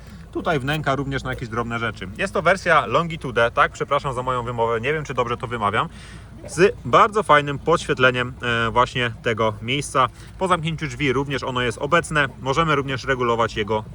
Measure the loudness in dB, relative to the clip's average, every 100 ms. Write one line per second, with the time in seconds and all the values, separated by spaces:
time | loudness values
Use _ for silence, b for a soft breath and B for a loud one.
0 | B B B -6 -2 0 0 -2 0 -2
1 | -2 -4 -6 -8 -6 -4 -4 -2 -4 -6
2 | -8 -6 -4 0 2 2 4 4 4 0
3 | 0 -4 -2 2 2 4 0 0 0 0
4 | 0 -4 -2 -2 -2 0 0 2 0 -2
5 | -2 -2 -2 -2 -4 -2 0 0 -2 B
6 | B B B B -6 2 2 2 2 4
7 | 6 2 4 4 4 -2 0 0 2 4
8 | 4 4 -4 -4 -2 0 2 2 2 0
9 | -4 -2 -2 0 0 -2 -4 -4 -2 2
10 | 0 B B -4 0 0 -2 -4 -6 -2
11 | 0 0 0 -4 -2 -2 -2 -2 2 2
12 | 2 0 0 -2 -2 0 2 2 0 -4
13 | -2 0 2 2 0 0 -2 -2 -4